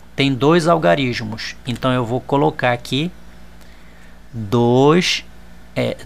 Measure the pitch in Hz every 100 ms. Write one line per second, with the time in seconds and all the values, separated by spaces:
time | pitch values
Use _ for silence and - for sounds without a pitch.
0 | - - 139 131 139 170 160 165 170 165
1 | 127 113 110 110 - - - 113 131 127
2 | 113 123 - 143 151 - 127 120 - 131
3 | 170 - - - - - - - - -
4 | - - - 117 104 120 120 123 143 170
5 | 175 - - - - - - - 120 -